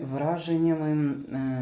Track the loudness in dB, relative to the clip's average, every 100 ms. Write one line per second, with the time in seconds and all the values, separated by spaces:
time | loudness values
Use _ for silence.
0 | 0 -2 0 -2 0 2 4 2 2 2
1 | 2 -2 -6 -4 -2 -2